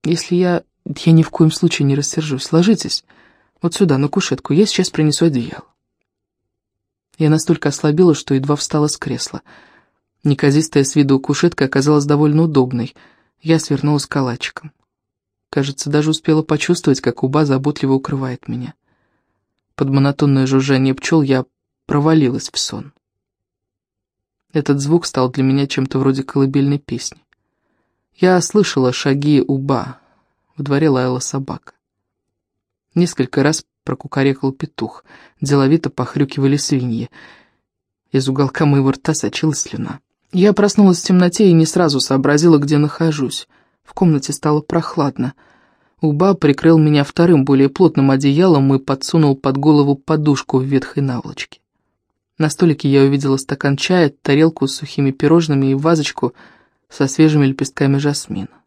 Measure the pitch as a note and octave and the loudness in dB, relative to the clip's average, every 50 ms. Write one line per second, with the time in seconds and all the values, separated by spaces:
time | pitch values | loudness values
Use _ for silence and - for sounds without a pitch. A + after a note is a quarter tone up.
0 | - D#3 E3+ E3 - - F3+ F3 F3+ F3+ F3 E3 - _ _ _ _ - D3 - | -2 -2 -4 -4 -2 -2 -2 0 0 0 -2 -2 -6 _ _ _ _ -14 -12 -2
1 | - E3 E3 D#3+ D#3+ - - - D#3+ D#3 D#3+ - - E3 - - D3 C#3 C#3 C#3 | 2 4 4 4 4 2 2 2 2 2 2 0 -2 -2 0 0 0 0 0 -2
2 | C#3+ - - E3 D#3 D3+ C3+ C3 - - D#3+ E3 F3 G#3 A3 - - - - - | -4 -4 -6 -6 -6 -6 -6 -8 -6 0 2 2 4 4 2 0 -2 -8 -8 -10
3 | _ _ _ _ _ _ _ _ _ _ _ _ - E3+ E3 - G3+ E3 C#3 C3 | _ _ _ _ _ _ _ _ _ _ _ _ -6 -6 0 0 0 2 2 0
4 | C#3+ C#3+ - G3+ F#3 - C3+ C3+ _ - C#3+ E3 A3 G3+ - - F#3 - - - | 0 -2 -2 -4 -4 -4 -6 -8 _ -2 2 2 2 2 0 -4 -4 -4 -2 0
5 | D#3 D3+ C#3+ - E3+ E3 C#3+ B2 A#2 - - - - _ _ _ _ _ _ _ | 0 0 0 0 0 0 0 -2 -6 -6 -12 -16 -20 _ _ _ _ _ _ _
6 | _ _ _ _ _ _ _ _ _ _ _ _ _ _ _ _ _ _ _ _ | _ _ _ _ _ _ _ _ _ _ _ _ _ _ _ _ _ _ _ _
7 | _ _ _ _ D#3+ D3+ D#3 D#3 - - E3 - - D3 C#3+ - - D3+ D3 D#3+ | _ _ _ _ 0 2 2 2 2 0 -2 0 0 -4 -4 -2 -2 -2 2 4
8 | F#3 F3 D3+ - - - C#3 C3+ C3+ C#3+ D3 D3 - - - D3+ D3 D3+ - - | 4 4 4 2 -2 -2 -2 -2 0 -2 -4 -4 -4 -4 -2 -2 -2 -2 -4 -8
9 | - C#3 B2 - - - - - _ _ - - _ _ _ _ _ _ _ _ | -8 -10 -8 -8 -10 -12 -12 -16 _ _ -20 -20 _ _ _ _ _ _ _ _
10 | _ _ _ _ _ D3+ C#3+ - - C#3+ C#3 D3+ D#3 - - D3 C#3 C#3 - D3+ | _ _ _ _ _ 0 0 2 2 2 2 2 0 0 0 0 0 2 2 0
11 | C#3+ C3+ C3+ C3 C3+ - C#3+ - - E3+ - - C#3+ C3 - C#3 C3+ D3 D3+ D3 | 2 2 2 0 0 -2 -2 0 0 -2 0 0 -4 0 0 0 2 2 2 2
12 | C#3+ C#3+ D3 D3 D3+ D3+ D3 D#3 E3 E3 D3+ C3+ B2+ B2+ C3 A#2 A#2 A#2 _ _ | 2 0 0 2 2 2 2 2 2 2 2 0 0 0 -2 -6 -6 -8 _ _
13 | _ _ _ _ _ _ _ _ _ D#3+ E3 D#3 - - D3 C3+ - D3 D3+ C#3+ | _ _ _ _ _ _ _ _ _ 0 0 0 0 -2 -4 -2 0 0 0 -2
14 | - - - C#3+ C3+ B2+ A#2+ B2 - - - - _ D3+ _ _ _ _ _ _ | -4 -4 -4 -4 -2 -2 -4 -6 -10 -12 -12 -14 _ -20 _ _ _ _ _ _
15 | _ _ _ _ _ _ _ _ _ _ - C#3+ C3+ C#3 C#3 - - C#3+ D3 D3+ | _ _ _ _ _ _ _ _ _ _ -4 -4 -4 -4 -6 -8 -6 -2 -2 0
16 | D3 D#3 D#3+ - _ - D#3 D#3 D#3 - D#3 D3 - - F3 E3+ - D#3 C3+ - | 0 0 -2 -2 _ 0 0 0 0 -2 -2 -2 0 -2 -2 0 2 0 0 0
17 | - B2 A#2 - - C3 C3+ D3+ D#3 C#3+ C3+ C3+ C3+ D3 D3 - - C3+ C3+ C3+ | -2 -6 -4 -2 -4 -2 0 0 0 0 0 -2 -2 -4 -4 -4 -2 0 0 -2
18 | C3+ - D3 C3+ C3+ C3 B2 - _ - A#2 B2 B2 - - _ _ _ _ _ | -2 -6 -8 -6 -6 -8 -10 -12 _ -12 -10 -10 -10 -12 -16 _ _ _ _ _
19 | _ _ _ _ _ _ _ _ _ _ _ _ _ _ _ - C#3+ C3+ C3+ C#3 | _ _ _ _ _ _ _ _ _ _ _ _ _ _ _ -6 -4 0 0 2
20 | C3+ C#3+ C#3 - D3+ C#3+ C#3 C3+ C3 C3 C3+ C3+ C3+ C#3 C3+ C3 C3 C3+ C3 C3+ | 2 0 0 0 0 2 2 2 2 2 0 0 2 2 0 0 0 0 -2 -4
21 | - - E3+ D#3+ D3 C3+ C3+ B2+ B2+ _ _ _ _ _ _ _ _ - - D3 | -4 0 0 0 2 2 0 -2 -2 _ _ _ _ _ _ _ _ -2 -2 0
22 | C#3+ D#3+ D#3+ D#3+ C#3+ B2 C3 E3 - - - - - - - G#2 - C#3+ _ _ | 2 4 4 4 2 2 -2 -4 -10 -10 -10 -10 -10 -8 -10 -14 -14 -18 _ _
23 | _ _ _ _ _ _ _ _ _ _ _ _ _ _ _ _ _ _ _ _ | _ _ _ _ _ _ _ _ _ _ _ _ _ _ _ _ _ _ _ _
24 | _ _ _ _ _ _ _ _ _ _ _ D#3+ C#3+ - C#3+ C#3 C#3 C#3+ D#3+ F3 | _ _ _ _ _ _ _ _ _ _ _ -4 0 0 -2 -2 0 0 0 0
25 | - - - C3 B2+ B2 B2+ C#3 C3 C3+ C3+ C#3 C#3 C#3 - - C3 C3 - C3+ | -2 -2 -2 -2 -2 -2 -2 -2 0 0 0 0 -2 -2 -2 -4 -4 -2 -2 0
26 | C3+ C3+ C3+ C3+ C3 - - C#3+ C3+ C3+ C3+ C#3+ C#3 C#3+ C#3+ C#3+ _ - - A2+ | 0 0 0 -2 -6 -4 -2 0 0 0 0 0 0 0 -2 -4 _ -8 -10 -10
27 | - - - _ _ _ _ _ _ _ _ _ _ _ _ _ _ _ _ _ | -10 -12 -16 _ _ _ _ _ _ _ _ _ _ _ _ _ _ _ _ _
28 | _ _ _ _ F#3 F#3 F#3 F3+ E3+ - - G#3 G3 - - C#3 C3 B2+ B2+ - | _ _ _ _ 2 2 2 2 0 0 0 0 0 2 0 0 0 0 -2 -2
29 | - C#3+ C3+ C#3+ C#3+ D3 D3+ C3+ - - C#3+ C3+ C3+ C#3 C#3 A#2 - B2+ C3 _ | -2 -2 -2 0 0 2 2 2 2 0 -2 -4 -2 -2 -2 -2 -4 -8 -14 _
30 | _ _ _ _ _ _ _ _ _ _ _ - C#3+ C#3 C#3+ C#3 D#3+ D#3 C3+ B2+ | _ _ _ _ _ _ _ _ _ _ _ -12 -4 -2 0 2 2 2 2 2
31 | B2+ B2+ B2+ B2+ - - - C3+ C3+ - - - _ - _ _ _ _ _ _ | 0 -2 -2 -4 -6 -6 -8 -8 -8 -8 -12 -14 _ -20 _ _ _ _ _ _
32 | _ _ _ _ _ _ _ _ _ _ _ _ _ _ _ _ _ _ _ E3+ | _ _ _ _ _ _ _ _ _ _ _ _ _ _ _ _ _ _ _ -2
33 | F3+ E3+ - - C3 - - - C3+ D3 D#3 - - _ _ _ _ - C3+ - | 0 0 0 -4 -4 -2 0 0 0 0 0 -2 -8 _ _ _ _ -8 -8 -8
34 | - C#3+ - C#3+ C3+ C#3 C3+ C3+ - C3+ C3 _ - - _ - A2+ - - - | -10 -8 -4 0 0 0 0 -2 -4 -6 -6 _ -14 -14 _ -10 -10 -10 -10 -18
35 | _ _ - - - _ _ _ - C3+ C#3+ C#3+ C3+ C3+ D#3 D#3+ - C#3 - - | _ _ -20 -20 -20 _ _ _ -4 0 2 2 4 2 2 0 0 -4 -6 -6
36 | B2+ - - D3 C#3+ C3+ - C#3+ C3+ C3+ C#3 C#3+ - - D3+ C3 B2+ B2 A2+ A#2 | -8 -6 -2 -4 -4 -4 -2 -2 0 0 0 0 -2 -2 -2 -2 -2 -4 -4 -6
37 | A#2 - _ - - - - _ _ _ _ _ _ _ _ _ _ _ _ _ | -8 -10 _ -20 -20 -20 -20 _ _ _ _ _ _ _ _ _ _ _ _ _
38 | _ _ - C3+ C3 C3 C3 C3+ C#3 C3 - - D#3+ D3 C#3+ C#3 C3+ C3+ C3 - | _ _ -2 -2 -2 0 -2 -2 -2 -2 0 0 0 2 2 2 2 0 -2 -2
39 | _ - D#3 - - - - - - D#3 D3 - - - - - - - - - | _ -4 -4 -2 -4 -6 -4 -2 -2 -2 -2 -4 -8 -10 -8 -8 -8 -8 -10 -14
40 | _ _ _ _ _ _ - F3+ F#3 G#3 G3+ G#3 G3+ G3+ - - G3+ F#3+ F3+ E3+ | _ _ _ _ _ _ 0 2 4 4 4 4 0 2 4 4 4 4 4 2
41 | - - F#3 F3+ F3+ F3 E3+ - A3 F#3+ E3+ E3 D#3+ D#3 - F3+ F3+ D#3 C#3+ C3 | 0 2 2 4 4 2 2 4 4 6 6 6 4 4 2 0 2 2 2 0
42 | B2+ - C#3 C3+ C3+ C#3 D3 D3 D#3+ F3 D#3+ C#3+ C#3+ C#3+ D3+ D3 D3 C#3+ - - | 0 0 0 0 2 2 2 4 6 6 4 4 2 2 0 0 0 -2 -2 -2
43 | E3 E3 D3 D3 C3+ A#2+ - - - _ _ _ _ _ _ _ _ _ - - | -2 -2 0 -2 -4 -6 -6 -10 -14 _ _ _ _ _ _ _ _ _ -4 0
44 | F#3+ E3+ D#3 C#3 - - D3 - - D#3 D3+ D3+ D3+ _ - E3+ D#3+ - - E3+ | 2 2 2 0 -2 -6 -10 -4 -2 0 0 0 -2 _ -4 -4 -4 -4 -4 -2
45 | E3 C#3 B2+ - B2 D3 - _ _ _ _ _ _ _ _ _ _ _ _ _ | -2 -2 -2 -4 -6 -6 -6 _ _ _ _ _ _ _ _ _ _ _ _ _
46 | - D#3 D3 D3 F3+ G3 F#3+ - - D3 C#3 - - D#3+ E3 D#3+ D#3 D3+ D3+ C#3+ | -2 -2 0 2 2 2 2 2 2 0 0 4 4 4 6 6 4 4 2 2
47 | C#3+ C#3+ - - E3+ F3 F3 C#3+ C3+ C#3 C#3 C3+ C#3 C#3 C#3 - F#3 D#3 D3 C#3 | 0 -2 0 0 2 4 4 4 4 2 4 4 2 2 2 2 2 2 4 2
48 | C3+ C3+ C3+ C3+ C#3 C#3 C#3 D3+ F#3 F#3+ E3 C#3+ C3+ C3+ C3+ C3+ C3+ - C3+ C3+ | 2 2 2 2 2 2 2 2 4 4 4 4 4 2 2 0 0 -4 -6 -6
49 | - - - E3 D3+ C#3+ C3+ C3+ - C#3 C3 C#3 C#3+ D3+ D3+ D3 C#3+ C#3+ C#3+ C#3 | -4 -2 0 2 2 2 0 0 -2 -2 -2 2 2 4 4 4 4 2 0 -2
50 | _ - D#3+ D#3 D3 D3+ C#3+ C3+ - - - C3 C3 C#3 C#3 C3 - - - D3 | _ -4 -2 0 2 0 0 0 -2 -2 -2 -2 0 0 -2 -2 -2 -4 -6 -4
51 | C#3 C3+ B2 A#2 - - - - - _ - _ _ _ _ _ _ _ _ _ | -4 -4 -4 -6 -8 -12 -14 -14 -14 _ -16 _ _ _ _ _ _ _ _ _
52 | _ _ _ _ _ _ _ _ D#3+ D3+ - - F#3 E3 C#3+ - - C#3+ C#3 C#3 | _ _ _ _ _ _ _ _ -2 -2 0 0 0 0 0 0 0 2 4 4
53 | C3+ C#3 C#3 C#3 C#3 C#3 C3+ C3+ - - D3+ - - C#3+ C#3 C#3 - - F#3 F3+ | 4 4 2 0 0 -2 -2 -2 -4 -8 -8 -4 -2 -2 -2 -2 -2 0 2 2
54 | E3 C#3 - _ _ - C#3 D3 D#3+ E3 E3 - C3+ C3+ - - D3+ - - - | 2 2 0 _ _ 0 2 4 4 2 2 -2 -6 -6 -6 -10 -14 -10 -4 -2
55 | C#3 C3+ C3 - - D3 D#3+ E3+ E3 D#3 D3 C#3 C3+ C3+ C3+ C#3 D3 D#3+ E3+ D#3 | -2 -2 -2 0 2 4 4 2 2 0 0 0 0 0 -2 0 0 0 0 0
56 | C#3+ - - - - D#3 - _ - - _ _ _ _ _ _ _ _ - - | -2 -6 -6 -6 -6 -6 -6 _ -20 -20 _ _ _ _ _ _ _ _ -4 -4
57 | C#3 C3+ - - D#3 D#3 D3+ D3+ C#3+ C3+ C3+ C3+ C#3 C3+ _ - C#3+ C3+ C#3 C#3 | -4 -2 2 2 2 4 4 4 2 2 0 -2 -6 -8 _ -2 0 0 0 0
58 | C#3+ D3 C#3+ - - - - - F#2+ - _ _ _ | 0 -2 -4 -4 -8 -10 -10 -10 -10 -12 _ _ _